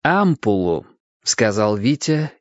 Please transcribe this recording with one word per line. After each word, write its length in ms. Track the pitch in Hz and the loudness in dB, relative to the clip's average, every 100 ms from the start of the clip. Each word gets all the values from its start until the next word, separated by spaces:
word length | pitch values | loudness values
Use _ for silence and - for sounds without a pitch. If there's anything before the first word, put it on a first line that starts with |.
| 151 | 2
«Ампулу», — 760 | 185 196 147 110 98 90 80 - _ _ _ | 2 2 0 0 0 0 -4 -6 _ _ _
сказал 520 | - - 110 101 107 | -6 0 0 2 0
Витя, 560 | 104 113 147 - 156 156 - | 0 0 -2 -2 -2 -4 -10